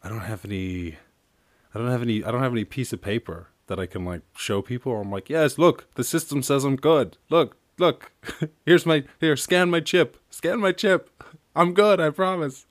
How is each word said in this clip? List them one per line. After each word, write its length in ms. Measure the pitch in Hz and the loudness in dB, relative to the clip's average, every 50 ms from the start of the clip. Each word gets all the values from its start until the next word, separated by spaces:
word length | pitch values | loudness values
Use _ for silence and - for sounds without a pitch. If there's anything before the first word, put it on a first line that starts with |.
I 60 | - 98 | -12 -10
don't 120 | 110 113 | -10 -10
have 240 | 95 107 110 98 - | -8 -8 -10 -10 -8
any, 520 | 104 101 95 92 92 90 90 87 85 80 - _ _ _ _ _ _ _ _ _ _ _ _ _ _ - | -8 -8 -6 -6 -6 -6 -8 -8 -10 -12 -16 _ _ _ _ _ _ _ _ _ _ _ _ _ _ -10
I 40 | 107 | -6
don't 120 | 117 123 | -4 -4
have 120 | 127 120 | -2 -2
any, 220 | 120 117 110 107 - | -2 -2 -2 -2 -2
I 60 | - | -4
don't 120 | 117 123 | -4 -2
have 100 | 135 127 | -2 -2
any 120 | 120 113 101 | -2 -4 -6
piece 280 | - - 135 123 - | -6 -6 -8 -6 -6
of 100 | - 95 | -8 -10
paper." 460 | - 101 104 117 - - 82 82 87 _ _ _ _ _ | -6 -4 -4 -4 -6 -8 -14 -14 -16 _ _ _ _ _
That 80 | 98 90 | -6 -6
I 60 | 92 | -6
can, 180 | 87 - 95 90 | -8 -8 -8 -8
like, 160 | 90 87 80 _ _ _ | -8 -8 -10 _ _ _
show 240 | - - - 104 101 | -12 -6 -4 -2 -4
people. 400 | 98 - 123 123 _ 131 120 107 | -2 -4 -10 -8 _ -6 -6 -4
I'm 100 | 101 98 | -6 -6
like, 200 | 98 95 - - | -8 -10 -8 -4
"Yes, 260 | 143 165 156 139 - | 0 0 0 0 2
look, 300 | 139 170 170 - - - _ _ | 4 4 4 4 2 -10 _ _
the 100 | - 123 | -8 -6
system 380 | - - - - - 143 143 | -2 -2 -4 -4 -2 -4 -4
says 200 | 127 - 143 139 | 0 0 0 0
I'm 140 | 135 139 135 | 2 0 -2
good. 400 | 131 - 151 165 147 117 90 - _ _ _ | 2 4 4 4 4 2 0 -6 _ _ _
Look, 260 | 151 170 147 113 _ _ _ _ _ - | 2 2 2 0 _ _ _ _ _ 0
look, 340 | 175 165 - - - - _ _ - - - - | 0 0 0 -2 -12 -20 _ _ -16 -16 -8 -8
<laughs> 280 | 165 151 _ _ _ | -8 -8 _ _ _
here's 180 | 151 175 175 - | 4 4 4 6
my, 200 | 165 160 151 131 - _ _ | 2 0 0 -2 -6 _ _
here, 160 | 165 160 151 | 0 0 0
scan 360 | 131 - - 180 180 180 180 | 0 0 0 2 2 2 2
my 100 | 170 170 | 2 0
chip, 380 | 165 - - 180 156 - _ _ _ _ | 0 2 2 2 2 2 _ _ _ _
scan 320 | - - - 165 202 240 | -18 -6 -4 -2 -2 0
my 120 | 202 190 | 0 -2
chip. 360 | 185 - - 202 185 165 - _ _ _ - - - _ _ _ _ | -2 0 2 2 2 2 0 _ _ _ -20 -20 -20 _ _ _ _
I'm 160 | 156 175 175 | 2 2 4
good, 260 | 175 190 208 214 202 175 | 4 4 6 6 6 4
I 100 | 165 151 | 2 0
promise." 560 | 147 - 190 185 185 175 156 139 131 - _ _ | 0 0 0 0 0 -2 -4 -6 -6 -10 _ _